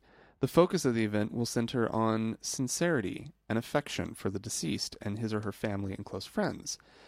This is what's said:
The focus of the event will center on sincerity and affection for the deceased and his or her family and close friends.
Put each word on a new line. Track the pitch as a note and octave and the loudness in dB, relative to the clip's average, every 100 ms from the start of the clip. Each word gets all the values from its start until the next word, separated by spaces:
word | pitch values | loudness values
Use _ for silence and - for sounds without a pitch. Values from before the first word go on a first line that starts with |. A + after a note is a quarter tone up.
| _ - - _ | _ -20 -20 _
The | C3 | 4
focus | - F3+ F#3 C3+ | 6 6 4 2
of | |
the | A2+ A2 | 4 4
event | G#2 G#2+ | 2 0
will | A#2 A#2 | -2 -2
center | B2 A#2 B2+ A2+ | 0 0 2 2
on | A2 A2+ A2 A2 G#2+ | 2 2 2 0 -2
sincerity | - - B2+ - E3+ D3+ F#2 - - - - | -4 -2 -2 0 2 2 0 -4 -10 -12 -2
and | A2+ | -2
affection | - D3 - - F2+ | 0 0 0 -2 -4
for | - G2+ | -4 -4
the | G2 | -4
deceased | G#2+ - D#3+ A2 - - | -4 -4 -2 -2 -4 -6
and | G#2 G2+ | -6 -4
his | A2+ | -2
or | G#2+ | -2
her | G#2+ | -2
family | - A2 G2+ G2 | -2 -2 -2 -4
and | G2 G2 | -6 -8
close | F#2+ - | -10 -6
friends. | - F#3 - - - - - | -2 -2 -2 -6 -10 -12 -20